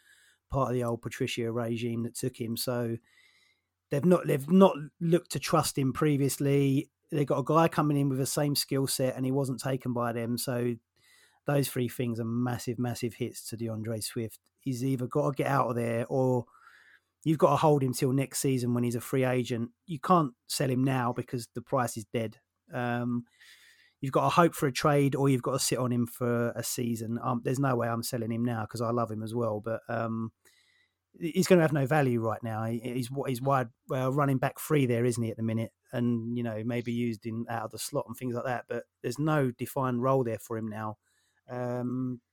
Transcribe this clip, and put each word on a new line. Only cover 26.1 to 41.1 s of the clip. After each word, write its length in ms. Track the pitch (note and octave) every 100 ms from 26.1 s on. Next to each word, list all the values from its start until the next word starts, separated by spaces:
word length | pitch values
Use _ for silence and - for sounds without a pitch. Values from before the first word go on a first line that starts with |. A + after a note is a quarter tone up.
| - A#2+ A#2+ A#2
a 120 | A2+
season. 560 | - - A#2+ A2+ A2 A#2
Um, 200 | B2 A#2+
there's 140 | C3+ C3
no 180 | C#3 A#2+
way 120 | A#2+
I'm 140 | A#2
selling 300 | - A#2+ A2
him 120 | A#2
now 200 | B2 A2+ A2
'cause 140 | A2
I 100 | A#2
love 200 | A#2+ A2
him 120 | G#2+
as 120 | A2
well, 260 | A#2+ A2+ G#2
but, 220 | A2+ A2 -
um, 440 | A2+ A2+ A2+ A2+ - _ _ _ _ _ _ _ -
he's 300 | E3+ F#3 -
gonna 120 | F3+
have 100 | D#3
no 140 | D3+ C3
value 340 | D3+ C3 A#2+
right 220 | A2+ G#2
now. 220 | A2+ A2
He, 140 | A2+ A#2
he's, 300 | B2 B2 A#2+ C#3 B2+
he's 160 | A#2+
wide, 260 | C3+ C3+ B2+ - -
uh, 220 | C3+ C3
running 260 | C#3 C#3 C3
back 200 | C#3 -
free 280 | - D3+ B2+
there, 180 | A#2
isn't 180 | B2 A#2+
he, 80 | A2+
at 60 | A2+
the 60 |
minute? 300 | A2+ A2+ A2+ - _
And, 440 | B2+ A#2+ A#2 A2+ A#2+
you 40 |
know, 180 | A#2+ G#2+
maybe 280 | A2+ A#2+ A#2+
used 340 | A#2 A#2+ G#2+ A#2
in, 200 | A2+ A#2
out 140 | A#2
of 60 | A2
the 60 | A2
slot 280 | - C#3+ A2
and 80 | A#2
things 180 | B2+ A#2
like 80 |
that, 220 | B2+ A#2 -
but 160 | A#2+ - _
there's 160 | C3 B2
no 320 | D#3 D3+ C3
defined 520 | - A#2+ C#3 B2+ A#2+
role 220 | C3 C3+
there 140 | A#2 A2
for 180 | - A2+
him 120 | A2
now. 300 | G#2+ G#2+ G#2 _